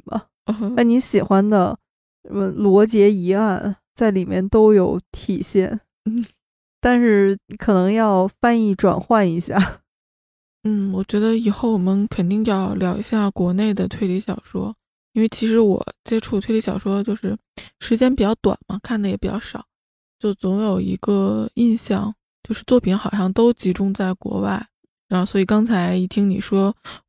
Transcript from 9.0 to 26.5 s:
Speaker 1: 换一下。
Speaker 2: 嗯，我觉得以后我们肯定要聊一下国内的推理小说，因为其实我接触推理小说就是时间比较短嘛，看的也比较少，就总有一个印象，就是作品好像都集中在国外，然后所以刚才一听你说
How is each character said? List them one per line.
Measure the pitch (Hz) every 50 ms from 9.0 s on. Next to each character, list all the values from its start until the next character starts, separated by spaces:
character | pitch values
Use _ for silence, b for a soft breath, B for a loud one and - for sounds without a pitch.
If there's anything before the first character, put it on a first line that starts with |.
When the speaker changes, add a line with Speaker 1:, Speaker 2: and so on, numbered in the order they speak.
Speaker 1:
换 | - - 233 220 196
一 | 175 165 170
下。 | 175 - - 202 185 - - - _ _ _ _ _ _ _ _ _ _ _ _ _ _ _ _ -
Speaker 2:
嗯， | 214 214 208 196 196 190
我 | 190 190
觉 | - - 208
得 | 214 226 226
以 | 226 233 214
后 | 208 - - 226 220
我 | 190
们 | 180 185 190 196 208 226
肯 | - - 180 175
定 | 196 214 220
要 | 226 202 190 190 196 202
聊 | 190 185 180 180 208
一 | 208
下 | - 226 220 208 196
国 | - - 180 180 180
内 | 190 214 214 202
的 | 196 185 185
推 | - - 202
理 | 185 180 190
小 | - - - - -
说， | - - 185 190 208 220 _ _ _ _ _ _ _ -
因 | 214 220
为 | 226
其 | - - 220 226
实 | 220 233
我 | 226 202 185 - - - - _ _
接 | - 226 226
触 | - - 226 196
推 | - - 220
理 | 220
小 | - - -
说 | - - 196 196 202 202
就 | 226 202
是 | - - 190 208 - _ _ _ B B B B B
时 | - - 226
间 | 226 254 254 262
比 | 262 214
较 | 202 226
短 | - - 202 - - _ -
嘛， | - 208 -
看 | - 240 214
的 | 202 196
也 | 196
比 | 202 -
较 | 190 196 214
少， | - - - - - _ _ _ _ _ _ _ _ _ _ _
就 | - 214 196
总 | - - 185 190 202 220
有 | 214 190 185
一 | 190 185 190
个 | 185 - - 202 196 196 196 214 214 220 226 -
印 | - 240 240 220
象， | 233 - - 208 196 202 208 214 _ _ _ _ _ -
就 | - 220
是 | - -
作 | - 254 247
品 | - 185 185
好 | 202 - -
像 | - 202 185 185 190
都 | - 233 240 240
集 | - - 185 180
中 | - 196 196 196
在 | - 196 185 185
国 | - - - 208 196
外， | 196 202 196 - - - _ _ _ _ _ _ _ -
然 | 190 180
后 | 180
所 | - - 196
以 | 190
刚 | 185 208 214 220
才 | 233 226 185 175 180 180
一 | 185 185
听 | 185 - 202 202 196
你 | 190 196
说 | - -